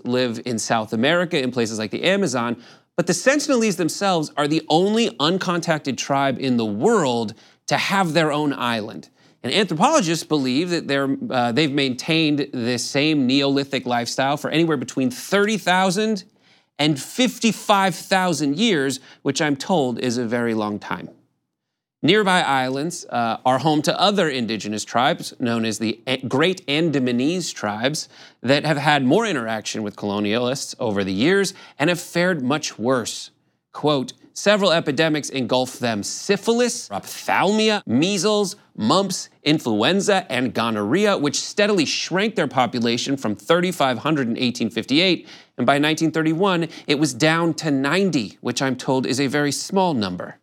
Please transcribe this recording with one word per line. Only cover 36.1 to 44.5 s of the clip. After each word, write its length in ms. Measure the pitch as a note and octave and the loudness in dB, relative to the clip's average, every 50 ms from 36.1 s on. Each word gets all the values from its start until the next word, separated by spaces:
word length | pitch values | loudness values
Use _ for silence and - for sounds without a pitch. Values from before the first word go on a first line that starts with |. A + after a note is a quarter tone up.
| - - - - G3+ G3 - A3+ A#3 A#3+ B3 A#3 A#3 - - - | -8 -4 -2 -2 -2 0 0 0 2 2 2 0 -2 -6 -10 -10
ophthalmia, 920 | G2+ F#2+ - - - - - - F#2+ A#2 D#3+ F#3+ G#3+ A3 A3 A3 G#3+ G3 - | -10 -10 -10 -10 -12 -8 -4 0 0 2 2 2 2 2 2 2 0 0 -2
measles, 720 | - - - E3 F#3+ G#3 F3+ E3 G#3+ G#3+ G#3 G3+ F#3 - - _ _ _ | 0 0 2 2 2 0 0 0 2 2 2 0 -2 -6 -10 _ _ _
mumps, 540 | - G#2+ A2+ D#3 F#3+ G3 F#3 F#3 - - - _ _ - | -2 0 2 2 2 2 0 -4 -8 -10 -12 _ _ 0
influenza, 840 | C#3+ D#3 D3+ - A#2+ G#2+ G#2 A2 D3 F#3 G3+ E3 G#3 G3 - - - | 0 0 2 2 0 2 2 4 4 2 2 2 2 2 0 0 -2
and 240 | B2 B2 B2+ A#2 F2+ | -2 -2 -2 -2 -2
gonorrhea, 640 | A#2 A2+ A#2 A2 G#2 G#2 G2+ C#3 G3 G#3 G#3 G3 | -2 -2 0 0 -2 0 0 2 2 2 2 2
which 220 | - C#3+ C#3+ C3+ - | 2 0 -2 -2 -4
steadily 460 | - - - - G3+ G#3 G#3 F3+ C#3 | -6 -4 -2 0 2 2 2 2 0
shrank 500 | - - - - - D#3+ F#3+ G#3 A#3 - | 0 -2 -4 -4 -4 -2 -2 -2 -2 -2
their 120 | - D#3 | -2 -2
population 680 | B2+ - C3 B2 G#2+ - B2 A#2 A#2 A#2 A#2+ - C3+ C#3 | 0 2 0 0 2 0 0 0 0 0 -2 -2 -4 -4
from 200 | C3 - A2 G#2 | -2 -2 -4 -6
thirty-five 640 | - - - E3 F3+ F3 F#3 E3+ - C#3+ C3 B2 A#2 | -2 0 2 2 2 2 0 0 0 0 0 0 0
hundred 280 | - D3 D#3+ C#3+ B2+ | 0 0 0 0 0
in 100 | A2+ A2+ | -2 -2
eighteen 320 | - B2+ A#2+ | 0 -2 -2